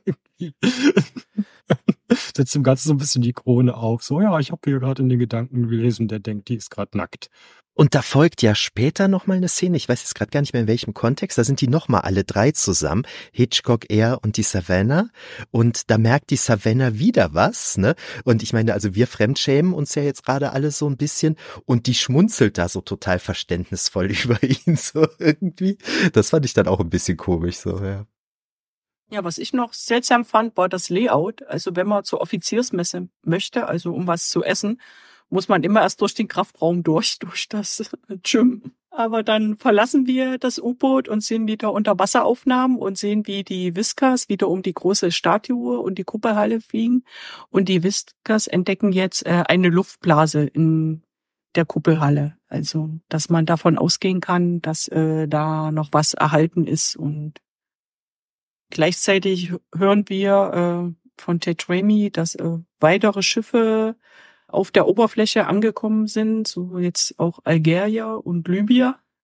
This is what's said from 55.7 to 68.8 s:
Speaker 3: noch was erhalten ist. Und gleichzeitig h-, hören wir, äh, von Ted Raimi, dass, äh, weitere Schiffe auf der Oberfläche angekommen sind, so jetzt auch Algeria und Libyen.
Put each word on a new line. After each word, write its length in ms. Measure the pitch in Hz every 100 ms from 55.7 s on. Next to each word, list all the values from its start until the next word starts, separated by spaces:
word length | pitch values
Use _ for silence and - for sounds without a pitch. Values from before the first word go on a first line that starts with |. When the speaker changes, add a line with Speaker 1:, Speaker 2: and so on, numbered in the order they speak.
Speaker 3:
noch 180 | 156 151
was 200 | 151 151
erhalten 520 | - 151 151 165 180 160
ist. 320 | 160 - -
Und 420 | 147 151 151 - _ _ _ _ _ _ _ _ _ _ _ _ _
gleichzeitig 840 | - 156 175 - 196 196 185 170
h-, 60 | 175 _ 165
hören 300 | 196 208 202
wir, 840 | 190 196 196 196 175 175 175 175
äh, 280 | 165 _ -
von 180 | - 175
Ted 280 | - 165 -
Raimi, 420 | 180 208 214 202
dass, 240 | 165 165 -
äh, 220 | 165 165 - -
weitere 420 | 156 190 214 196
Schiffe 760 | 190 233 - 233 220 220 220 226 _ - - _ _
auf 220 | - 196
der 160 | - -
Oberfläche 600 | 214 220 - 214 226 -
angekommen 600 | 202 220 - 220 214 214
sind, 400 | 214 220 220 214
so 300 | - 180 180
jetzt 420 | 175 - - -
auch 200 | 170 -
Algeria 720 | - 160 160 175 208 220 220
und 340 | 220 - 175 170
Libyen. 460 | 185 208 247